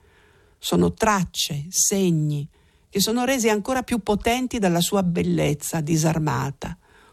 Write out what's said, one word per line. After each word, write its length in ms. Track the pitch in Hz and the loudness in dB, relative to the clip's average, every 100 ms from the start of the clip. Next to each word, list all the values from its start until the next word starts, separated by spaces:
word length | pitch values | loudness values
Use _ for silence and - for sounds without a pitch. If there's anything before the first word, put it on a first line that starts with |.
| _ _ _ _ _ _ | _ _ _ _ _ _
Sono 340 | - 175 175 | -2 2 2
tracce, 720 | 175 220 202 175 - - 143 156 | 2 0 2 0 -4 -4 -6 -6
segni, 760 | - - 202 185 160 151 147 147 _ _ _ _ | -2 0 2 2 2 0 -2 -6 _ _ _ _
che 100 | 196 | -2
sono 240 | 196 233 | 0 0
resi 240 | 247 269 220 | 0 2 2
ancora 340 | 214 196 262 | 2 0 -4
più 180 | - 240 | -2 -4
potenti 580 | - 202 233 247 254 247 | 0 0 2 0 -2 0
dalla 240 | 190 170 | 2 2
sua 200 | 175 202 | 2 2
bellezza 800 | 180 170 175 165 151 147 - 165 | 0 0 0 0 0 -2 -4 -4
disarmata. 960 | 151 160 160 165 151 127 135 135 170 175 _ _ - | 0 2 2 0 0 -2 -4 -6 -12 -12 _ _ -20